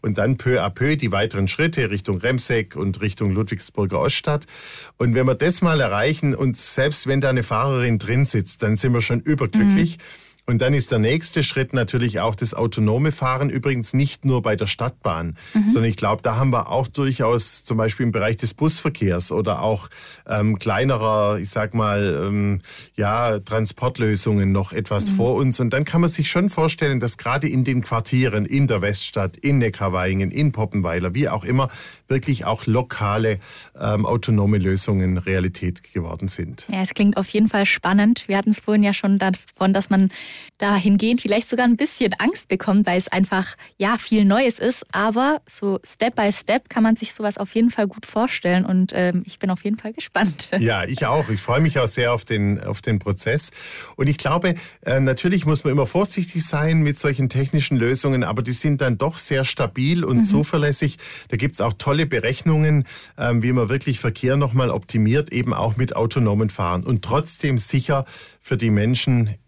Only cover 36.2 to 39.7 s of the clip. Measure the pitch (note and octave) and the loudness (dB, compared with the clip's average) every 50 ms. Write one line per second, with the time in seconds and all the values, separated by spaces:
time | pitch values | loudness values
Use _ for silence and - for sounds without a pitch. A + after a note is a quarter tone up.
36.2 | F#2+ F#2+ - - - C3 B2+ - - - - F#3+ F#3+ F#3 - - G#3 G3+ G3+ - | -4 -4 -4 -4 -6 -8 -10 -14 -10 -8 -4 -4 -2 -4 0 2 2 2 2 2
37.2 | F#3+ - - G#3 G#3+ G#3+ - G#3 G3+ - - - - F3 F#3+ G3+ G3+ A3 B3 - | -2 -2 0 0 2 2 2 2 0 0 0 -2 0 2 2 4 4 4 2 0
38.2 | - - G3 G3 G3+ G#3+ G#3+ - - - G#3+ G#3+ G#3 G3+ G3 - - G3 G3 G3 | 0 -2 -2 0 2 0 0 0 0 0 2 4 4 4 2 0 2 2 2 2
39.2 | G3 F#3+ F#3 - - - - _ F#3+ F#3+ | 2 0 -2 -4 -6 -20 -6 _ 2 2